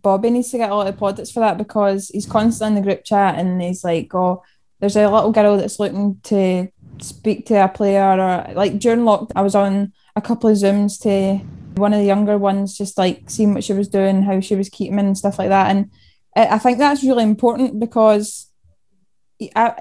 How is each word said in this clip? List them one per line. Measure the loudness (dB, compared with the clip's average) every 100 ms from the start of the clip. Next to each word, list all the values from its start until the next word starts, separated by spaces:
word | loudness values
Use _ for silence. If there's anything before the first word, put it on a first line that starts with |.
Bobby | 0 0 2
needs | 0 -2
to | -4
get | -2
a | -2
lot | -4
of | -4
plaudits | -4 -4 -8
for | -2
that | 0 0
because | -4 -2 0 0 -4
he's | -8 -4
constantly | 0 0 0 0 0
in |
the | 0
group | -2
chat | 0 2 2 0
and | -2 -2
he's | -4 -4
like, | -2 -4 -2
"Oh, | -2 -2 -2 -8 _ _ _
there's | -2 2
a | 4
little | 4 2
girl | 2 4 2
that's | -2 -4
looking | -6 -2 -4 -4 -2
to | 0 2 0 -4 -10 -20 -18
speak | -18 -8 -4 -4 0
to | 2
a | 2
player," | 2 0 2
or, | 2 2 0 -2 -4
like, | -2 -2 0
during | 0 2
lockdown, | 2 0 -2 -2
I |
was | 0 2
on | 2 0 -4 -8 _ -8
a |
couple | -4 0 2
of | 2
Zooms | 2 2 0 -2
to | -2 0 0 -2 -6 -16 -10 -2
one | 0
of | 2
the | 2
younger | 2 2 0
ones, | 0 -2 -4 -8
just, | -10 -2
like, | -2 -2 -8
seeing | 0 0
what | 0
she | -2
was | -4 -2
doing, | 0 0 2
how | 0 -2
she | -2 -4
was | -4
keeping | -6 -6 -2
and | 0 0
stuff | -4 -4
like | 0
that. | 2 2
And | 2 -2 _ _ _ _ 2
I, | 2 4
I |
think | 2 2
that's | 2 2
really | 2 2
important | 2 2 2 2 -2 -2
because | -4 2 4 4 0 -10 -18 _ _ _ _ _ _ _ _ _
e-, | -8 0
I, | 0 0